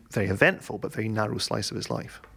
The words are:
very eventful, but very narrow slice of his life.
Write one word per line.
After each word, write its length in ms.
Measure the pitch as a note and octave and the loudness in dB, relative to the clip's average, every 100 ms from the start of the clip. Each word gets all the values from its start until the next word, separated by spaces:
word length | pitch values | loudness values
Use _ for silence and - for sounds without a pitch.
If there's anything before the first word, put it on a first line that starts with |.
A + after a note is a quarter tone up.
| - | -6
very 160 | - G2 | 0 2
eventful, 500 | F#2+ D#3 F#3+ - G#2+ | 6 6 4 -4 -6
but 160 | - | -6
very 160 | - A2 | -4 -2
narrow 300 | A2 G#2+ A2 | 0 0 0
slice 320 | - A2 - | 0 -2 -2
of 40 | - | -4
his 140 | G#2 | -4
life. 320 | A#1 - - - | -4 -6 -12 -20